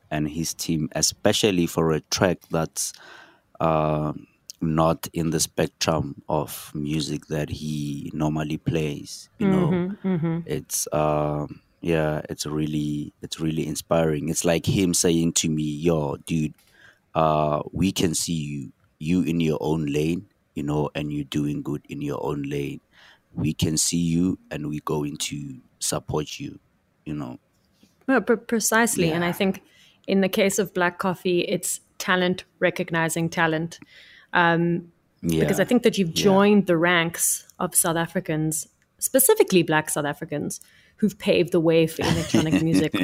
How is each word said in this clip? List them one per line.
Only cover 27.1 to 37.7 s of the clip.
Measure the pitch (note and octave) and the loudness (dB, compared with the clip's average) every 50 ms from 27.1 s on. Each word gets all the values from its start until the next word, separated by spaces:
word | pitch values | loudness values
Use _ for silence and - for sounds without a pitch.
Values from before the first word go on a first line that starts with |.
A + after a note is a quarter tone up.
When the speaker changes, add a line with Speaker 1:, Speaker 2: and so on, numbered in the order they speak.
| D#2 | -8
Speaker 1:
know. | D2 - B2 B2+ - _ _ _ _ _ _ _ _ _ _ _ _ - | -8 -8 -10 -12 -16 _ _ _ _ _ _ _ _ _ _ _ _ -4
Speaker 2:
No, | - C4+ A#3+ | 0 0 0
pre-, | G3 - A#3 | 2 0 -2
precisely. | A3+ A#3 - A#3+ A3 G#3 - A3+ A3+ A#3 A3+ - - E3+ E3 | -2 -2 -4 -4 -2 0 2 2 2 2 2 2 0 0 0
And | D#3 E3+ F3 | 0 0 -2
I | F3 | -2
Speaker 1:
Yeah. | E3+ | 0
Speaker 2:
think | - G3+ F#3+ G3 - _ _ _ _ _ _ _ _ - | 0 0 0 0 -4 _ _ _ _ _ _ _ _ -4
in | - G3 G3 | 0 2 2
the | F#3+ F#3+ | 2 2
case | F#3+ A3+ F#3+ G3 G3 - | 2 2 2 2 2 0
of | G3 - - | -2 -2 0
Black | F3+ F3 F3 F#3 - | 0 0 0 0 -2
Coffee, | - F#3+ F3 - - F#3+ F3 F3 | -2 -2 -2 -2 0 0 2 2
it's | E3+ - G#3 F#3+ - - - - _ _ _ | 0 0 -2 -4 -4 -4 -8 -8 _ _ _
talent | - - - F#3 F#3 F3+ F3+ F#3 F3+ - _ _ - | -8 -2 0 2 2 2 0 -2 -2 -6 _ _ 0
recognizing | F#3 F3 E3 - F3 - E3+ E3 E3 E3 - E3+ E3 E3 | 0 0 0 -2 -4 -2 0 0 0 0 0 -2 -2 -2
talent. | - F#3 E3+ D#3+ D#3+ D#3 E3 E3 - - - _ - - - - - - - - - | 0 0 0 2 2 0 -4 -6 -8 -14 -20 _ -20 -20 -20 -20 -20 -20 -12 -2 2
Um, | F3+ E3+ E3+ E3+ E3 E3+ E3+ E3+ F3 E3+ - _ _ _ _ _ - - E3+ E3 D#3 | 4 4 4 4 4 4 2 2 0 -4 -8 _ _ _ _ _ -6 -2 0 2 2
because | D#3+ D3+ F#3+ - | 4 2 4 2
I | F#3 | 2
Speaker 1:
Yeah. | |
Speaker 2:
think | - B3 A#3 - | 4 4 4 4
that | A#3 - | 4 2
you've | F#3+ G3 E3 D#3+ | 2 0 0 0
Speaker 1:
Yeah. | - - | 2 4
Speaker 2:
joined | G3+ F#3+ F#3+ G3+ G#3 G#3 G3+ F#3+ | 6 6 6 6 8 6 6 6
the | - F3 | 4 2
ranks | D#3+ E3 F3 F3+ E3+ E3 E3+ E3+ - - - - - - _ - - | 4 4 4 4 4 2 0 -2 -2 -2 -2 -2 -4 -8 _ -8 -6
of | - E3+ | -4 -2